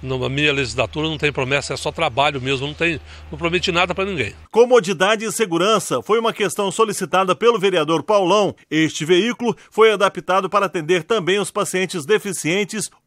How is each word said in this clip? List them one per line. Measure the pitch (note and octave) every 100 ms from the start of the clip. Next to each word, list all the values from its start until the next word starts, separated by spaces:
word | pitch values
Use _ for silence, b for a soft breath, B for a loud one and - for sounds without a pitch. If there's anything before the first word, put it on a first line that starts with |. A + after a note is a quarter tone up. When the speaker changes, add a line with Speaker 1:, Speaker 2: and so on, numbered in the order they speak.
Speaker 1:
na | C3 C3 B2
minha | C#3 D3+
legislatura | C#3 B2+ A2+ A2+ D#3 D#3
não | D3+
tem | D3
promessa, | C#3+ B2+ C#3 -
é | C3+
só | D#3+
trabalho | D3 D#3+ A#2+ C#3+ C#3+
mesmo, | B2+ C3+ C#3+
não |
tem, | D3+ E3 D#3 B B B
não | D3+
prometi | E3+ F3+ F3+
nada | E3+ F#3 F3+
pra |
ninguém. | G3 F3+ G#2 - -
Speaker 2:
Comodidade | G#3+ A#3+ B3 F3 F#3+ F#3 A3
e | A3
segurança | - A3 E3 F#3 A3 - C3
foi | - A3
uma | A3+
questão | - G3 - G3+
solicitada | - A3 G3 F3+ F3+ F#3+
pelo | F3+ A3+ A3+
vereador | G3 F3+ D3+ D#3+
Paulão. | - G#3 F#3 G3+ F#3+ A2+ b
Este | D3+ D#3+ - D3+
veículo | F3+ A3 A#3+ A#3+ - B
foi | - A3
adaptado | G#3 G3 F#3 E3+ F#3 F#3
para | G3+ G3
atender | F#3 D3+ F3+
também | D#3 A3+ E3 G3
os | G#3+
pacientes | - F#3+ F#3 F#3 F#3 C#3+
deficientes | G#3+ G3+ F3+ D3 F#3 G3+ G#3+ F3 b